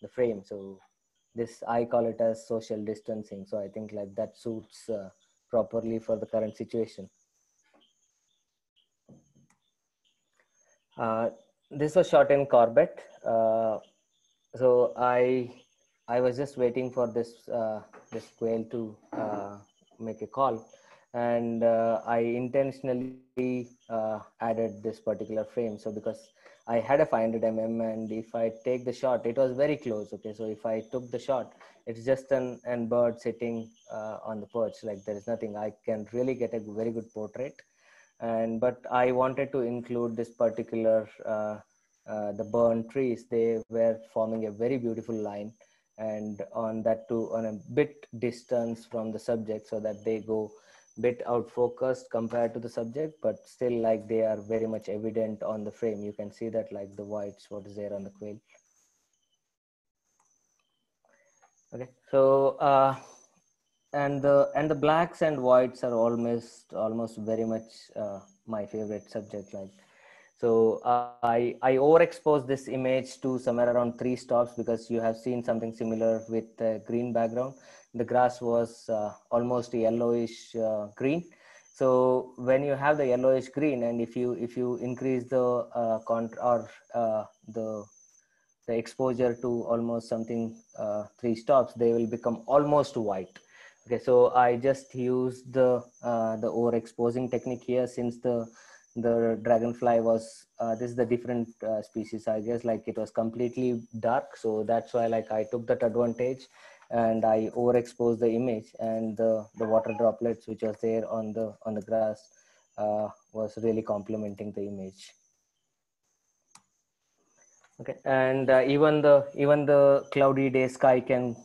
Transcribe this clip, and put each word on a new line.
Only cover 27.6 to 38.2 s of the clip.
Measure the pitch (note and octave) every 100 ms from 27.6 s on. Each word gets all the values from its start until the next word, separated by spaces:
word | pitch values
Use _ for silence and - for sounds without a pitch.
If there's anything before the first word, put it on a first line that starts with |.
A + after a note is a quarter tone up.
| A2+ A2+
and | A2+ A2 G#2+
if | A2 A2
I | A#2 A2+ A2+
take | B2+ B2+ B2
the |
shot, | A#2 C3 A#2 A#2
it | A#2+
was | C3 B2
very | D3 D3
close. | B2 G#2+ G#2
Okay, | G#2 A2
so | G#2 A2
if | G#2+ A2+
I | A2 A2
took | B2+ B2
the | B2
shot, | - C3 G#2 - - _ -
it's | A2+ A#2+
just | C3 -
an, | C3+ B2+ A#2+ B2
an | A#2+ A2+
bird | A#2+ A#2+ A2+
sitting, | A#2+ A2+ A#2 A#2 A2+ _ -
uh, | A2+ G#2+ G#2
on | A2 G#2+
the | G2+
perch. | A#2 G#2+ -
Like, | A2 G2
there | G#2 G#2
is | A#2
nothing. | A2+ A2+ G#2
I | G#2+ -
can | - A2 G#2
really | A#2+ C3 B2+
get | A#2
a | A2+
very | G#2+ G#2 A2+
good | A2+ A2
portrait. | G#2+ G#2+ A#2+ C3+ - _ _ _ _ _ _